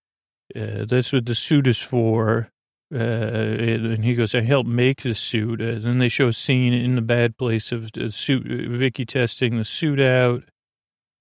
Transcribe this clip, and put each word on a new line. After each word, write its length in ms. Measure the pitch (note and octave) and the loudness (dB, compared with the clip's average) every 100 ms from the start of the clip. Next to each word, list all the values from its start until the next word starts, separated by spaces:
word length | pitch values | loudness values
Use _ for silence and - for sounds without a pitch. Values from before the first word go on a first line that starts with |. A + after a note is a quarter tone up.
| _ _ _ _ _ | _ _ _ _ _
uh, 300 | A#2 G#2+ G#2 | -10 -8 -6
"That's 280 | G#2+ B2 - | -2 -2 0
what 140 | C3 A#2 | -2 0
the 80 | |
suit 320 | A#2 - D3 C3 | -4 2 4 4
is 160 | A2+ | 0
for." 640 | - B2 A2+ A2 A2 A2+ A2 _ _ _ _ | -2 0 2 2 2 0 -2 _ _ _ _
Uh, 40 | B2+ | -4
and, 880 | A#2 A#2 A2 A2 A2 A2+ A2+ A2+ A2+ | -2 -2 -2 -2 -2 -2 0 0 -2
and 180 | A2 | 0
he 100 | A2+ | 0
goes, 200 | A#2+ A2 | 2 0
"I 80 | B2 | 0
helped 260 | A2+ C#3 A#2 | 2 2 2
make 320 | A#2+ B2+ C3+ | 2 2 2
the 140 | B2+ | -4
suit." 480 | A2 - A2+ A2 A2+ | -4 -4 -2 -2 -4
Uh, 160 | A2+ A2+ | -4 -4
then 180 | A#2 B2 | 0 2
they 140 | A#2+ | 2
show 180 | - B2+ | 2 2
a 40 | |
scene 420 | A2+ - B2+ B2 | 0 0 2 4
in 200 | A#2+ B2 | 2 2
the 60 | B2+ | 0
bad 380 | A#2 A#2+ A#2+ - | 2 2 2 0
place 340 | B2+ A2+ - | -2 -2 -2
of 200 | A#2 A2 | -6 -8
the 200 | - A#2 | -8 -8
suit, 340 | - - C3+ - | -4 -2 -2 -2
uh, 300 | B2 - A#2+ | -6 -4 -2
Vicky 300 | C3 - A#2+ | -2 -2 -4
testing 500 | C3 A#2 - A#2+ A#2 | -2 -2 0 -2 0
the 80 | |
suit 340 | G#2+ - D#3+ C#3 | -4 -2 -2 2
out, 460 | C3 B2+ B2 A#2+ - _ _ _ _ _ _ _ | 4 4 2 0 -8 _ _ _ _ _ _ _